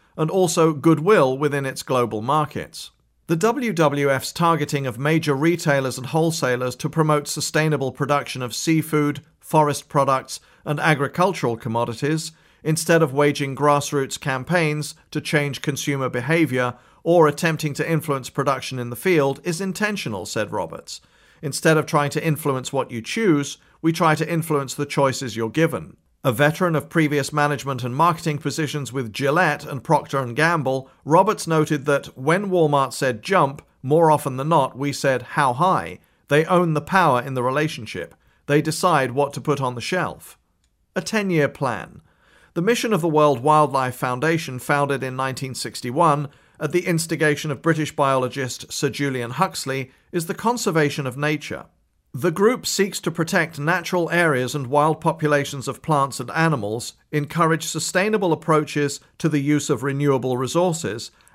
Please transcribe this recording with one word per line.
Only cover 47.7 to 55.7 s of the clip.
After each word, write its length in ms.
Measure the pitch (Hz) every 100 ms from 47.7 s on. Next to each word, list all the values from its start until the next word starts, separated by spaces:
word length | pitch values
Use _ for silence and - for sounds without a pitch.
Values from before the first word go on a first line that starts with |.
| 156 147
biologist 800 | - 139 131 127 139 127 - -
Sir 160 | - 143
Julian 440 | - 143 127 117
Huxley, 600 | 127 185 - 135 135 127 _ _
is 160 | 180 165
the 80 |
conservation 720 | - 226 247 208 160 147 - 131
of 100 | 127
nature. 500 | 147 151 - 73 - _ _ _ _
The 160 | 127 170
group 340 | 160 214 254
seeks 340 | - - 196 -
to 100 | -
protect 480 | 165 165 190 160 -
natural 500 | 147 180 170 180 165
areas 460 | 170 165 127 127
and 140 | 147 123
wild 340 | 143 151 156
populations 680 | 165 160 151 147 135 139
of 140 | 135